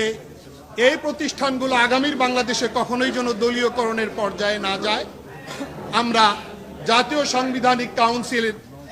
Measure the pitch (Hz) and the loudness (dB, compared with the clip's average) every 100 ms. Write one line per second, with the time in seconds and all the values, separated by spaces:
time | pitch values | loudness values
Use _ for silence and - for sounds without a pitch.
0 | 220 220 - - - - - - 247 311 | 2 -4 -12 -20 -20 -20 -12 2 4 4
1 | 302 - 294 - 277 254 262 247 233 254 | -2 -2 -4 -2 -2 0 2 4 4 4
2 | 285 262 254 247 233 233 226 247 220 247 | 2 2 2 2 0 0 0 0 0 0
3 | 262 247 247 214 240 247 240 240 226 220 | 0 0 -2 0 0 2 0 2 0 0
4 | 214 226 202 196 208 208 196 196 214 226 | -2 -2 -4 0 -2 0 -2 -2 -2 -2
5 | - - - - - - 277 - - 214 | -4 -12 -18 -16 -12 -10 -10 -10 -2 0
6 | 240 226 214 208 - - - - 151 - | 2 4 4 2 -8 -14 -14 -6 2 2
7 | - 302 277 254 262 254 247 247 240 - | 4 0 0 0 0 2 2 2 0 2
8 | 233 240 - 240 226 208 - - - | 2 2 -2 0 0 -4 -14 -18 -18